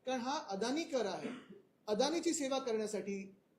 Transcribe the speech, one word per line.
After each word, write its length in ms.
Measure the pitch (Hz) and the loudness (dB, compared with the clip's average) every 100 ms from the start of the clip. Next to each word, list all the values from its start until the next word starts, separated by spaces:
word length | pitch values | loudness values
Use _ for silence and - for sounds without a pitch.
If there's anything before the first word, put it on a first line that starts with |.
| - | -4
कारण 140 | 254 | -2
हा 260 | 240 302 302 | 0 -2 -2
अदानी 340 | 196 226 294 | -2 0 0
कर 220 | 330 269 202 | 0 0 0
आहे. 240 | 170 147 - - - - _ - | -2 -6 -8 -12 -20 -20 _ -2
अदानीची 460 | 208 277 330 339 | 4 4 4 2
सेवा 260 | 302 262 269 | 2 2 2
करण्यासाठी, 760 | 262 220 214 208 196 196 196 - _ | 2 0 0 -2 -2 -4 -6 -14 _